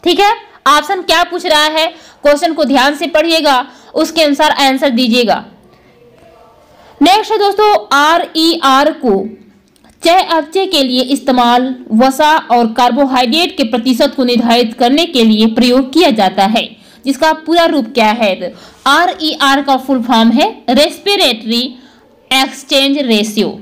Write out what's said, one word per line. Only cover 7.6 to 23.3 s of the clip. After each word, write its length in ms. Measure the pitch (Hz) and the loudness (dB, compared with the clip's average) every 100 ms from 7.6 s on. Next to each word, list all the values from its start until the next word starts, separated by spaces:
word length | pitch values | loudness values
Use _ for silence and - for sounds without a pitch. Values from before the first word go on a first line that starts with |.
| 427 415 - | 2 2 0
आरईआर 1000 | 277 302 339 330 320 330 339 269 269 277 | 0 2 0 -2 -2 0 0 2 2 2
को 200 | 320 247 190 196 - - _ _ _ _ _ | -2 -2 -2 -4 -14 -20 _ _ _ _ _
चय 240 | 330 370 - | 0 0 2
अपचय 360 | 330 294 349 381 | -4 -2 -4 -2
के 160 | 320 | -2
लिए 200 | 262 247 | 0 -2
इस्तेमाल 720 | 247 277 - 254 240 247 254 254 - | -2 -4 -2 0 2 2 0 -8 -4
वसा 440 | 220 262 269 302 311 - | 0 0 2 0 0 0
और 220 | 240 233 | 0 0
carbohydrate 840 | 226 247 240 277 254 247 311 359 330 | 0 0 2 0 0 0 0 -2 -2
के 80 | |
प्रतिशत 480 | 226 220 233 240 285 277 | -4 -2 -2 0 0 0
को 80 | |
निर्धारित 500 | 247 240 233 240 240 | 0 0 2 0 0
करने 320 | - 240 285 339 | 0 0 2 0
के 180 | 269 | 0
लिए 220 | 226 214 226 | 2 2 2
प्रयोग 460 | 220 247 247 262 | 2 2 2 0
किया 180 | 311 349 | 2 2
जाता 360 | 220 190 190 196 | 2 0 0 0
है, 220 | 220 156 - - - | 0 -4 -14 -20 -10
जिसका 280 | 262 269 311 | -6 -2 0
पूरा 320 | 320 311 339 | -2 0 0
रूप 220 | 330 311 220 | 2 0 -2
क्या 160 | 240 214 | 0 0
है? 440 | 220 214 185 180 - - - 262 | 0 -2 -2 -8 -14 -20 -6 0
आरईआर 760 | 294 359 - 311 - 277 277 | 2 0 -2 -8 -2 0 0
का 140 | 285 262 | 0 -2
full 260 | 269 262 | 0 -4
form 280 | 233 233 233 | 0 2 4
है 340 | 226 392 - - | 2 0 -2 -2
respiratory 920 | 262 311 - 403 403 311 220 220 233 247 - - _ _ _ _ | 0 0 -2 -4 0 0 -2 -4 -4 -4 -12 -20 _ _ _ _
exchange 680 | 262 277 - - 277 277 285 | -4 -4 -6 -4 0 0 -2
ratio। 500 | 262 220 214 | 0 0 0